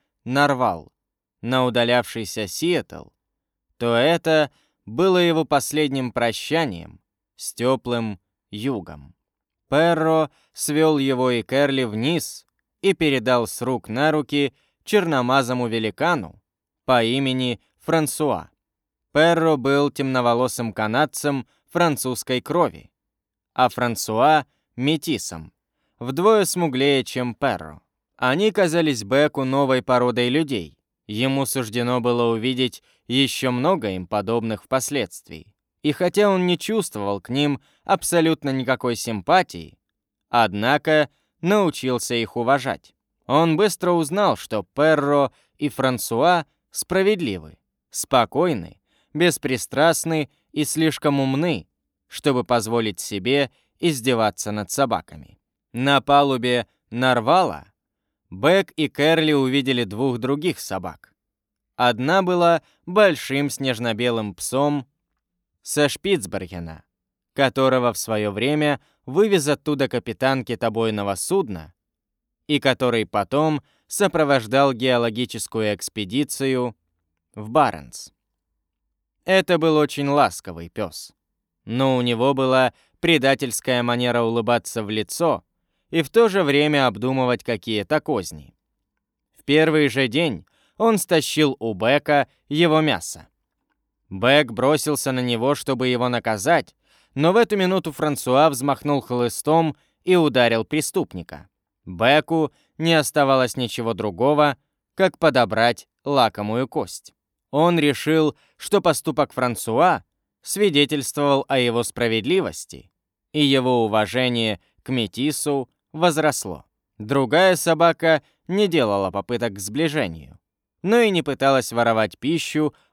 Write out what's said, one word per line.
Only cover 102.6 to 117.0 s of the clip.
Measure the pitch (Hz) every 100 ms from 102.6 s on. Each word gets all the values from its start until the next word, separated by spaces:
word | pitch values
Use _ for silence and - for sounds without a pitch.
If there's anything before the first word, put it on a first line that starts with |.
| _ -
не | 160
оставалось | 165 143 151 139 131 127 -
ничего | 120 - 113
другого, | 98 107 87 131 147 147 - _ _ _
как | - 185 -
подобрать | 160 127 113 107 120 117 - _
лакомую | 139 143 113 - 104 113 131
кость. | 156 98 - - _ _ _ _
Он | 143 170 170
решил, | 147 135 151 160 151 - _ _
что | - 202
поступок | 180 143 - 139 139
Франсуа | - 123 117 - 117 175 143 - _ _ _
свидетельствовал | - 196 208 143 143 151 123 - 143 135 -
о | 139
его | 120 117
справедливости, | 117 - 117 113 107 185 123 - - 67 - _ _ _ _
и | 151
его | 143 135 127 123
уважение | 110 107 104 123 127 120 113 98 _ _
к | -
метису | 127 107 - 143 143 147 139 123 _ _
возросло. | 156 175 147 156 - 101 78 - _ _
Другая | -